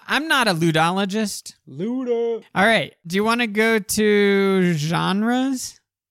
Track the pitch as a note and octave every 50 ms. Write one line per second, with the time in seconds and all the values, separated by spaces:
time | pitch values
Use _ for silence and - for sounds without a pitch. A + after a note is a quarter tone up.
0 | - - G3+ C4 D4+ D#4+ D#4 C4+ A#3+ G#3+ F3+ D#3 E3+ E3+ D#3 - E3 E3+ F#3 G3
1 | G3+ G3 F#3+ A3 A3 G3+ - - - - - _ _ C#3+ C3+ C#3 F3+ A3+ B3 C4
2 | C4 B3 A#3+ A#3 A#3 A#3 A#3 A3 - _ - F3+ F#3+ A3+ A3+ G3 C#3 - - _
3 | - E3+ F3 G3 G#3 A3+ A3+ A#3+ A#3+ A3+ G3 G#3+ A3 A3+ A3+ A3 F#3+ - - -
4 | G#3+ G#3 G#3 G#3 G3+ G3+ G3 G3 G3 G3 F#3+ F#3+ F3+ F3 F3 D3+ C#3+ D#3+ F3 E3
5 | D#3+ E3+ F#3 G3 G#3+ A#3 B3 B3+ C4 C4+ C4+ B3+ - - - _ _ _ _ _
6 | _ _